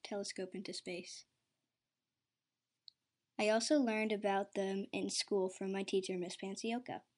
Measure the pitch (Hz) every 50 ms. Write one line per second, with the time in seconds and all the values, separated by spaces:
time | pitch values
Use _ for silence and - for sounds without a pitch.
0 | - - - 202 202 - - - 185 180 - 185 202 - 190 - - 185 180 175
1 | - - - - - _ _ _ _ _ _ _ _ _ _ _ _ _ _ _
2 | _ _ _ _ _ _ _ _ _ _ _ _ _ _ _ _ _ - _ _
3 | _ _ _ _ _ _ _ - 214 214 220 226 - - 311 294 262 226 214 214
4 | 220 214 214 202 208 202 196 196 202 - _ 202 196 190 196 196 196 - - 196
5 | 190 196 - - - - 208 196 185 190 185 - 196 190 190 196 190 190 - 190
6 | 185 - 185 180 175 180 - - - 196 196 - - 226 226 247 247 - - -
7 | - _ _